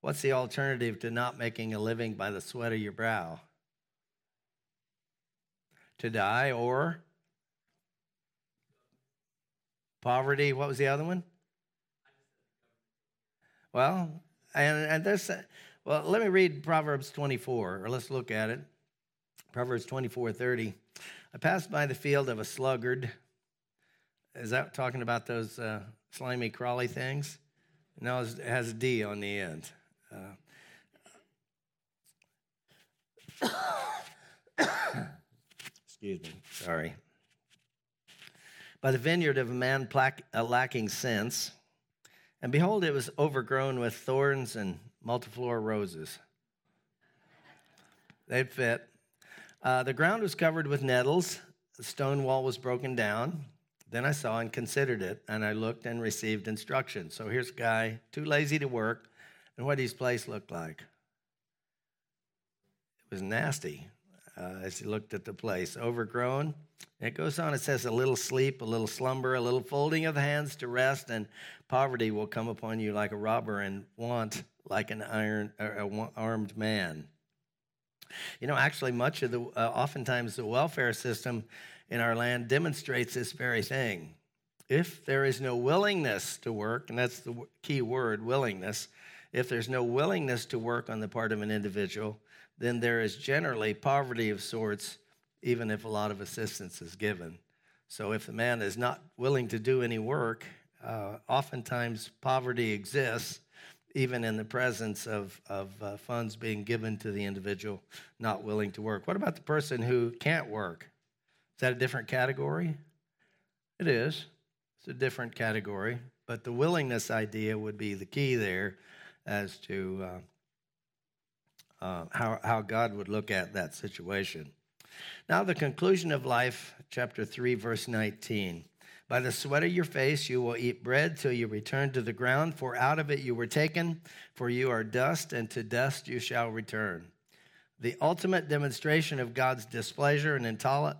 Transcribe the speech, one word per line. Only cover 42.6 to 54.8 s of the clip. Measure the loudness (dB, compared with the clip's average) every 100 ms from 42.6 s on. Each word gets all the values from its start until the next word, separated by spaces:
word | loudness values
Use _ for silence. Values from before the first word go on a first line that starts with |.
| 6 6
it | 4
was | 2 -2 2
overgrown | 2 2 2 2 2 2
with | 0
thorns | -2 0 4 4 2 -2 -4
and | -4 -4 -10 _ -4
multiflora | -4 -4 -6 -2 0
roses." | 0 0 -2 -6 -12 -14 _ _ _ _ _ _ _ _ _ _ _ _ -20 -20 _ _ _ _ _ -20 _
They'd | 2 2
fit. | 2 2 2 -2 _ _ _ -20 -20 -20 -4
Uh, | 2 4
"The | 4
ground | 4 4 4
was | 0
covered | 4 4 4 0
with | 0
nettles, | 4 6 6 4 4 -2 -10 _ _ -16
the |
stone | -12 -2 0 2
wall | 2 2
was | 2 -2
broken | -2 -2 0 2
down. | 2 2 0 -4 -8 _ _ _ -6
Then | 0
I | 0
saw | 2 0 -2
and | -2
considered | -4 -2 0